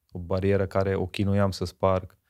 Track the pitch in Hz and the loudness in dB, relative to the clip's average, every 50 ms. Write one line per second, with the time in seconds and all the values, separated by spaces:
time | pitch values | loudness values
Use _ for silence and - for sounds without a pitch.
0 | _ _ - 90 87 85 95 95 95 98 98 98 98 92 - 98 95 98 95 92 | _ _ -14 -10 -6 -4 -2 0 2 2 2 2 2 0 0 0 0 0 0 -2
1 | 92 92 - - 101 98 98 101 101 98 92 - 92 87 - - - 95 95 92 | -2 -4 -2 -2 0 2 2 2 2 2 0 -2 -6 -8 -4 0 0 2 2 0
2 | - - - _ _ | -2 -6 -18 _ _